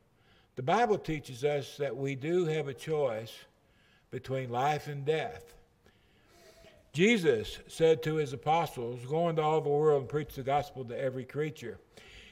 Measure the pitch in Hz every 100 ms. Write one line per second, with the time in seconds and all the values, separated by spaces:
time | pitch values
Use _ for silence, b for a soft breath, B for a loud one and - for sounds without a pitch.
0 | _ b b b b - 135 196 240 196
1 | - 156 - 123 143 147 127 - 139 120
2 | 139 135 143 180 165 156 139 131 - 156
3 | 139 110 113 - - _ b b b b
4 | b 127 117 131 127 120 139 151 147 143
5 | 135 156 127 - - - _ _ B B
6 | B B B B B B B B B 139
7 | 196 233 165 117 104 - - - 160 160
8 | 156 156 147 127 147 160 160 - 117 123
9 | 123 156 170 160 151 156 143 147 156 147
10 | 127 143 151 - 127 143 135 - 120 117
11 | 135 123 123 139 156 - 120 95 - B
12 | B B B